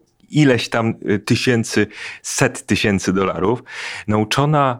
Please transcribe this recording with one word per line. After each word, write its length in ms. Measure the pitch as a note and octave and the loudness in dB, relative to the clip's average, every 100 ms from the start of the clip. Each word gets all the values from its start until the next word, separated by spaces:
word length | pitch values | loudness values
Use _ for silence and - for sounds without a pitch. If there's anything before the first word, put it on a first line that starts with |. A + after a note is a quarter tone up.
| _ _ _ | _ _ _
ileś 400 | D3 C#3 A#2 - | 2 4 4 0
tam, 240 | A#2+ A2+ - - | -2 -2 -2 -2
e, 140 | G2+ | -2
tysięcy, 680 | - A#2+ B2+ A#2 A2+ A2 G#2 - - - | 0 0 2 0 0 0 -2 -4 -16 -14
set 440 | - - C3 - - | -8 0 0 -2 -2
tysięcy 480 | G#2 G#2+ F#2+ - | 0 2 0 0
dolarów, 500 | F#2+ F#2 E2 F#2 B2 - - - - - | 0 0 0 -2 -2 -6 -14 -12 -12 -2
nauczona 720 | G#2+ G#2+ - D3 D3+ C3+ A#2+ | 0 0 0 2 2 2 -2